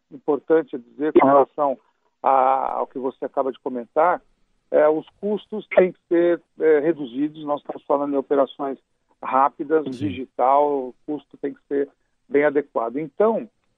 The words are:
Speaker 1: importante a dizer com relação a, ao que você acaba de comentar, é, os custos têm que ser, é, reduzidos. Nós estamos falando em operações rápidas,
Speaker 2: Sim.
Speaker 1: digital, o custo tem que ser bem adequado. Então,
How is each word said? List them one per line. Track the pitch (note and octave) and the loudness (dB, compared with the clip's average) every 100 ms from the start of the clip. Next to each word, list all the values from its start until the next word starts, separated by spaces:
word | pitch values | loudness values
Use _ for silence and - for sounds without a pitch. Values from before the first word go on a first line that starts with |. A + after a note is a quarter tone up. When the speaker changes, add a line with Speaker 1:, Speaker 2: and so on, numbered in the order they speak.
| _ | _
Speaker 1:
importante | C#3+ - C#3+ - D#3+ - C3+ | -8 -4 -4 2 2 2 -8
a | |
dizer | A#2+ A#2 D3+ | -14 -8 0
com | D#3+ C3+ | 4 6
relação | C#3 - - C#3+ B2 _ _ _ _ | 6 4 0 -4 -4 _ _ _ _
a, | C3+ C3+ C3 C3+ B2+ | 2 4 4 0 -2
ao | A#2+ B2 | -4 -6
que | C3+ | -8
você | B2+ - | -8 -8
acaba | C#3 C#3+ C3+ | -6 -4 -4
de | - | -6
comentar, | C3+ B2+ A2+ - F3 D#3 - _ _ _ _ | -8 -10 -4 0 0 0 -8 _ _ _ _
é, | D3 D3+ | 2 2
os | D#3 - _ | 2 -6 _
custos | G3+ G#3 - G#3+ - | -6 -6 -6 -12 -2
têm | - F3+ | 2 2
que | - - | -2 -2
ser, | E3+ F3 E3 _ - | 0 2 0 _ -2
é, | D#3+ D3 | 2 4
reduzidos. | D3+ D3 C3 B2 D3+ D#3 | 2 -2 -6 -6 -6 -6
Nós | D3 D3 | -8 -8
estamos | - - | -8 -12
falando | - C#3+ C#3+ | -4 -4 -2
em | C#3 | -4
operações | - C#3 C3 - C#3+ A#2+ _ _ _ _ | -2 -2 -2 -4 -10 -10 _ _ _ _
rápidas, | B2 C3 C#3 - C#3+ D#3+ | -4 0 0 -2 -2 -2
Speaker 2:
Sim. | C3+ | -2
Speaker 1:
digital, | B2 G2 G#2+ B2+ - B2+ C#3 D3 C#3 B2+ | -6 -6 -6 -10 -2 2 4 2 -2 -6
o | - - | -10 -10
custo | D3 - - | -10 -12 -12
tem | C#3+ | -10
que | C3+ - | -10 -6
ser | C#3 C#3+ _ _ _ _ | -4 -4 _ _ _ _
bem | C#3+ | 0
adequado. | D3 C#3+ - A#2+ A2+ C3 | 2 0 -2 -4 -4 -6
Então, | D#3 - G#3+ G#3+ A#2 _ _ | -6 0 0 0 -6 _ _